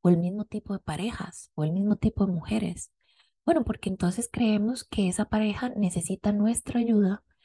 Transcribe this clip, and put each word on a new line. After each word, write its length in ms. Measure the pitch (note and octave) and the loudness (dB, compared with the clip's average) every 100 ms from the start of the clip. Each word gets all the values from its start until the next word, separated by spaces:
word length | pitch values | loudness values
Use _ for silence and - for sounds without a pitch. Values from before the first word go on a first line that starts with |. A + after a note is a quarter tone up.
O 60 | F3 | 6
el 100 | E3+ | 4
mismo 260 | F3 G3+ | 2 -4
tipo 300 | G#3 G#3+ - | -8 -10 -8
de 40 | G3 | -8
parejas, 720 | - D#3 G#3 - - - - | -6 -6 -6 -6 -10 -12 -14
o 100 | - | -4
el 80 | D3+ | -2
mismo 240 | F3+ G#3 G#3 | 0 2 2
tipo 300 | A3 - G3 | 0 2 0
de 60 | |
mujeres". 600 | F3 - G#3+ F#3 F3 - _ _ _ _ _ | 0 -2 -2 -2 -6 -14 _ _ _ _ _
Bueno, 200 | - E4 | 2 2
porque 240 | A3+ - - | 2 -4 -4
entonces 400 | F#3+ F3 F#3+ A#3 | 0 0 0 -6
creemos 540 | - A3+ G#3 G#3+ B3+ | 0 2 2 0 -2
que 240 | - - F#3+ | -6 0 0
esa 160 | F3+ | 0
pareja 460 | G#3 G#3+ G#3+ G3+ B3 | -2 0 0 -2 -4
necesita 640 | G#3+ F#3+ F3 - F#3+ G#3 | 0 0 0 -4 -2 0
nuestra 480 | G#3 G#3 A#3+ - A#3+ | 2 2 0 -2 -2
ayuda, 440 | A#3 G#3+ G3 G3+ _ _ | 4 4 4 0 _ _